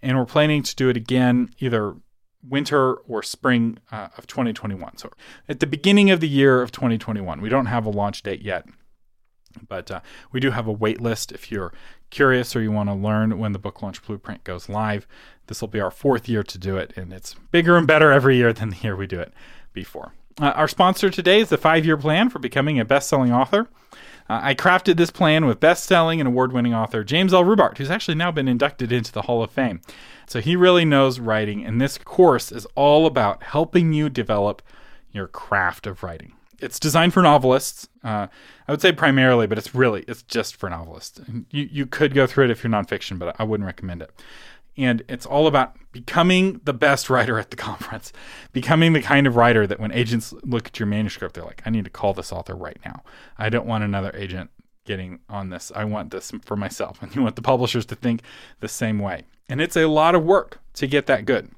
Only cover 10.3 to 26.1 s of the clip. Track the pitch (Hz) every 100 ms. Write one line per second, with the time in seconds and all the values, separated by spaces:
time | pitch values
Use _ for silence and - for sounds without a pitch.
10.3 | 131 139 127 110 107 107 110 117 113 -
11.3 | - - 107 90 - - - - - 139
12.3 | 127 120 123 110 107 101 101 104 107 110
13.3 | 107 110 95 - - 104 90 - 104 -
14.3 | 104 - 90 - 101 107 104 - - -
15.3 | _ _ 110 113 107 98 - 139 123 117
16.3 | 113 101 95 92 95 87 - 90 92 -
17.3 | - - 170 170 175 160 156 151 139 131
18.3 | 127 120 113 110 95 110 95 95 90 85
19.3 | - - - - - 90 - - - -
20.3 | - 147 - 151 - 185 190 196 180 175
21.3 | 202 220 139 160 165 160 156 143 156 240
22.3 | 165 127 139 143 147 110 139 - 147 127
23.3 | 120 131 202 233 _ _ - - - _
24.3 | 110 135 135 185 185 190 170 170 - 165
25.3 | 156 156 110 156 175 - 180 165